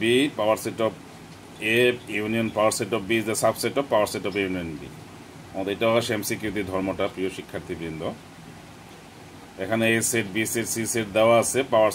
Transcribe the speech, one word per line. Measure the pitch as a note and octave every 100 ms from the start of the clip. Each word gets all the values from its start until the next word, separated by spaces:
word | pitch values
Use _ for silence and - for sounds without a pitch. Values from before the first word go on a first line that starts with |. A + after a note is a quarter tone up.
B, | A2 B2+ D3 A2
power | G#2+ A2
set | A2+ F#2+ A2
of | - - - - - - - G#2+
A | A#2 B2 A#2+ - G#2 G#2+
union | A2+ A2 G#2
power | G#2+ -
set | G2+ A2+
of | F#2+
B | A2+
is | G#2+
the | G#2+
subset | A2+ A2 A#2+ C#3
of | C#3
power | A2 G#2
set | G#2 G2
of | G2
A | F#2+
union | F#2 E2 D2
B। | C2+ - - - - - -
আমাদের | F#2 F#2+
এটা | F#2+ A2+
অবশ্য | A#2 A#2 G#2+
এমসিকিউ | G2 G2+ G#2
দিয়ে | G2+ F#2
ধর্মটা, | F#2+ F#2+ F2+ G2+
প্রিয় | F#2 F#2 F#2
শিক্ষার্থীবৃন্দ। | D#2+ F#2 E2 E2 E2 D#2 G2 - - - - - - - - - - - - - - -
এখানে | F#2+ A2+ A2+ A2+
এ | G#2+
set, | A#2 G2+
বি | G#2 G#2+
set, | A#2 A2+
সি | A#2 G#2+
set | A2+ G2+ G#2
দেওয়া | A2+ A#2
আছে, | - B2+ C3+
Power | A2+ G#2+